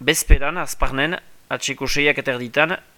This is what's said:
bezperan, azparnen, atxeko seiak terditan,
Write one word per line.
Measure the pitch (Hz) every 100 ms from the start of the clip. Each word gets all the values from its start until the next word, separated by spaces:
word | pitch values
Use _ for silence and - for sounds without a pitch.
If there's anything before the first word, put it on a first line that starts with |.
bezperan, | 131 160 - - 143 -
azparnen, | - - 131 131 151 175 - - -
atxeko | 127 - 135 131
seiak | 143 147 143
terditan, | 139 123 123 127 160 190 -